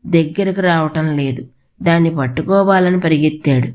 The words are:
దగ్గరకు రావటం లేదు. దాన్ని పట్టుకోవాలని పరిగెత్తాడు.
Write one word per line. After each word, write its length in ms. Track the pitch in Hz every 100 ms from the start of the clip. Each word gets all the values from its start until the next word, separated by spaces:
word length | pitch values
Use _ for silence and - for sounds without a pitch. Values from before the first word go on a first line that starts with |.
| -
దగ్గరకు 540 | 170 156 151 190 190
రావటం 560 | 185 165 156 156 156 151
లేదు. 300 | 135 123 - _ _ _
దాన్ని 320 | 175 170 165 165
పట్టుకోవాలని 840 | 127 127 - 196 196 190 180 180
పరిగెత్తాడు. 680 | 175 156 151 151 147 131 120